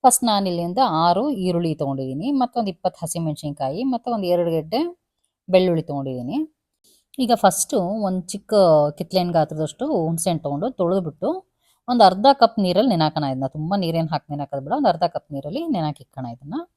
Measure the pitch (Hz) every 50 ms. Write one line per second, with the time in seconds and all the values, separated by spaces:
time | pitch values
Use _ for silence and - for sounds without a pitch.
0 | - 254 240 - - 233 214 202 196 185 175 170 170 175 180 220 269 220 160 160
1 | 165 175 175 185 240 302 277 202 185 180 175 170 175 165 156 - 151 139 139 135
2 | 135 131 131 143 180 262 285 269 254 247 _ 240 226 196 175 _ _ 185 - -
3 | 175 156 - 170 165 156 147 - - 147 143 - 139 131 147 - 262 269 254 233
4 | _ 247 233 214 190 175 175 175 175 170 165 160 156 160 202 247 320 349 349 _
5 | _ _ _ _ _ _ _ _ _ - 185 185 185 185 175 160 156 - 147 139
6 | 135 135 131 123 120 127 185 285 311 311 _ _ _ _ _ _ _ _ _ _
7 | _ _ - - 254 220 240 220 - 196 180 - - - - 226 180 175 202 226
8 | 214 190 185 185 175 - - 196 _ _ 220 208 190 170 156 151 147 147 151 -
9 | 151 - - 185 175 175 170 165 151 147 156 156 156 151 - _ 247 294 311 196
10 | 160 160 165 160 - 190 170 156 - 143 143 143 175 254 262 - 185 170 185 196
11 | 180 160 - _ - 233 339 381 - _ _ _ _ _ _ _ _ - 247 240
12 | 214 185 185 190 214 269 277 277 240 220 - - 202 180 175 185 226 269 202 165
13 | 156 151 151 156 151 139 135 127 139 135 _ 156 151 165 196 202 185 165 165 165
14 | 165 156 165 143 _ _ 147 143 143 - - 139 135 147 202 294 285 220 175 165
15 | 180 165 _ - _ _ 143 139 - 147 175 277 339 330 277 180 156 151 143 _
16 | - _ _ 135 131 120 120 127 135 143 185 294 339 _ _